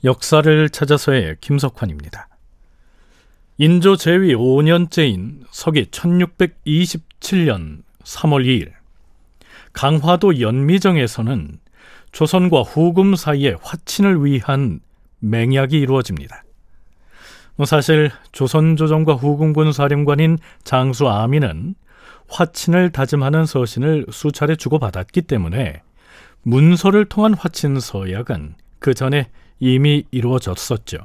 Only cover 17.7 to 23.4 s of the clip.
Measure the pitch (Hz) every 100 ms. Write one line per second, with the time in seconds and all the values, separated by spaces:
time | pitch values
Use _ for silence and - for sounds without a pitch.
17.7 | 151 143 156 151 - - - 131 156 156
18.7 | 160 156 156 156 139 139 147 156 151 156
19.7 | 135 143 143 147 143 160 165 - - -
20.7 | 131 131 123 139 104 117 147 131 80 113
21.7 | 196 _ _ - - _ - 170 - -
22.7 | 170 180 160 135 143 135 156